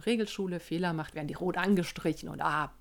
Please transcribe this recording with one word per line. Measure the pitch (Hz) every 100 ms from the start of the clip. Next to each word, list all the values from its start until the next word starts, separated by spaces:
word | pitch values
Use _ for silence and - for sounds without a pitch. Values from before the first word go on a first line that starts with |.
Regelschule | 220 233 214 - 190 175
Fehler | - 165 180
macht, | 160 151
werden | 156 143
die |
rot | 147 180 180
angestrichen | 190 190 170 - 165 - -
und, | 143
ah, | 160 147 143 -